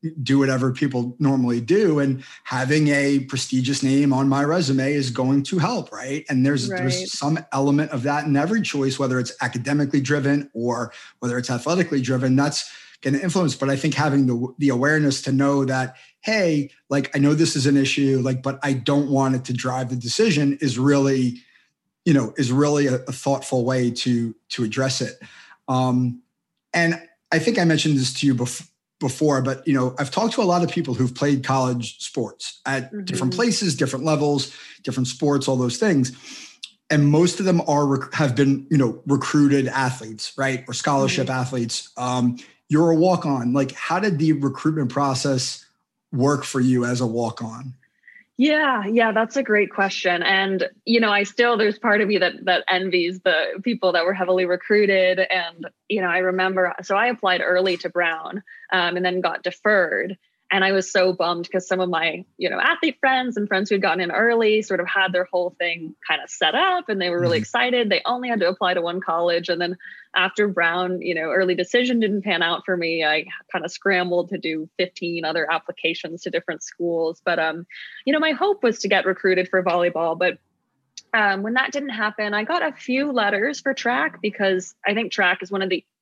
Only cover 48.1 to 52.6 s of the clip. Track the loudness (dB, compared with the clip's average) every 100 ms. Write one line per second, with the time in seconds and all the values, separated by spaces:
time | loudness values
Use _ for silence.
48.1 | -20 _ 0 2 2 0 0 0 2 2
49.1 | 2 0 -2 0 2 2 0 -2 0 -2
50.1 | 0 0 0 0 -2 -4 -6 0 2 4
51.1 | 2 0 2 2 2 2 0 0 2 2
52.1 | 2 0 0 0 0